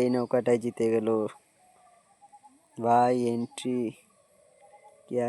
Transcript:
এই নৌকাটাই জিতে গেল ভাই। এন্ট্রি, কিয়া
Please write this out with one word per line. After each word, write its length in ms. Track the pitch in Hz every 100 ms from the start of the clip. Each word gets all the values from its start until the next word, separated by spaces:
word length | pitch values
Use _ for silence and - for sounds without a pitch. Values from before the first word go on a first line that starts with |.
এই 60 | 123 123
নৌকাটাই 420 | 120 123 117 120
জিতে 220 | 120 - 113
গেল 140 | 113 110 110 104 - _ _ _ _ _ _ _ _ - - - _ _ -
ভাই। 300 | 113 120 123 127 120
এন্ট্রি, 460 | 117 117 - 127 123 110 - _ _ _ _ _ _ - - - _ -
কিয়া 220 | 123